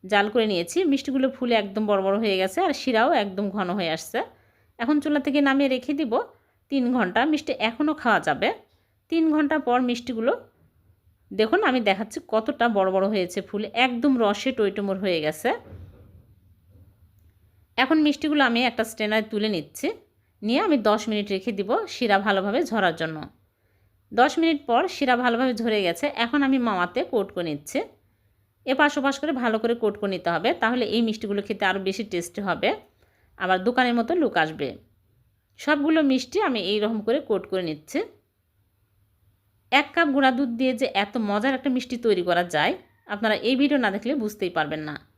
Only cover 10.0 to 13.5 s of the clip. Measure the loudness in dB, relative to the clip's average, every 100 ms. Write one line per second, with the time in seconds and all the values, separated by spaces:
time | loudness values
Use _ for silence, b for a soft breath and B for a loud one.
10 | -4 -2 0 -2 -6 _ _ _ _ _
11 | _ _ _ 0 2 4 4 2 2 0
12 | -2 -10 -2 -2 -2 0 0 2 2 2
13 | 2 0 -2 -4 -6